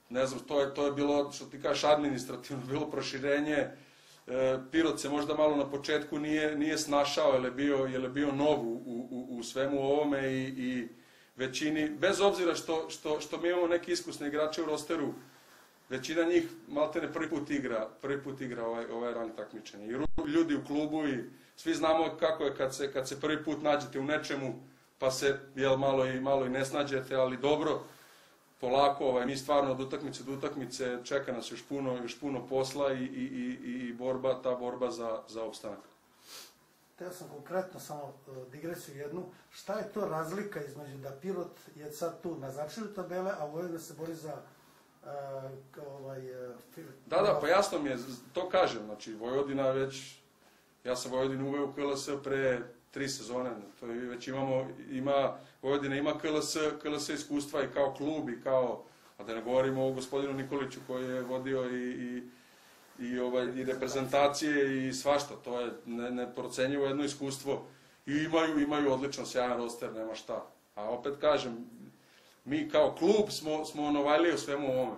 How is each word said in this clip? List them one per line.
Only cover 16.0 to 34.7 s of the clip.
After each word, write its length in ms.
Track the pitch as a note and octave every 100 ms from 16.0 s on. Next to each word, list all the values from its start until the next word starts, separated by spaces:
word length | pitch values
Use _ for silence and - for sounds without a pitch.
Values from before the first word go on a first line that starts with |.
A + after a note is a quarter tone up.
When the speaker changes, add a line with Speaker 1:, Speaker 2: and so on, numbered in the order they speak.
| C3+ E3
Speaker 1:
njih 240 | E3+ F3 - - -
maltene 440 | C#3+ D3+ E3 D3+
prvi 160 | D#3+ D#3
put 220 | D3+ C#3+
igra, 380 | C#3 B2+ A2+ A2 -
prvi 200 | C#3 C#3
put 180 | C#3 C3+
igra 260 | B2+ A#2 A2+
ovaj, 200 | A#2 A#2
ovaj 280 | A#2 A#2+
rang 160 | A#2 A2 G#2+
takmičenja. 480 | G#2 G#2+ - G2+
I 100 | G#2+
ru-, 320 | C3 D3+ - D3
ljudi 280 | E3 D#3
u 100 | C#3 C3+
klubu 400 | D3 D3+ D#3 D3
i 180 | B2 - - - -
svi 180 | D#3+
znamo 420 | D3+ D#3+ D#3+ D#3 -
kako 240 | D#3+ D#3
je 120 | C#3+ -
kad 180 | C3
se, 180 | C#3+ C#3
kad 160 | C#3 C3
se 120 | C3+
prvi 240 | D3+ D3+
put 180 | D#3 D3
nađete 380 | D3+ C#3+ C#3 C3+
u 40 |
nečemu, 500 | C#3 D3+ D3+ C#3 B2+ - - - _ -
pa 120 | C3+
se, 280 | C3 C#3 C#3 -
jel, 220 | C3+ C3+ C3+
malo 300 | C#3 C3+ C3
i, 140 | C3
malo 260 | C#3 C#3 B2+
i 40 |
ne 140 | C3
snađete, 500 | C3+ D3 C#3 C3 C3
ali 220 | C3+ B2+ B2+
dobro, 460 | C#3+ D3+ D#3 C3 - - - - - _ _ -
polako, 440 | B2 C3+ C#3+ -
ovaj, 220 | C3+ B2 B2
mi 100 | C3+
stvarno 340 | - C#3+ C3+
od 100 | C3
utakmice 420 | C3 C#3+ C#3 -
do 100 | B2
utakmice, 640 | C#3 C#3+ C#3+ - - B2 B2
čeka 280 | - C#3 C3+
nas 200 | A#2 -
još 100 | A2+ -
puno, 280 | C#3 C3 B2
još 240 | A#2 -
puno 260 | C#3+ B2+ -
posla 460 | C3+ C3 C#3 C#3
i, 120 | C3
i, 200 | C3 C3
i, 340 | C3 C3 B2 B2
i, 240 | B2 B2+ A#2+
i 40 |
borba, 500 | A#2 B2+ C3 C3 B2+
ta 120 | C3
borba 360 | B2 B2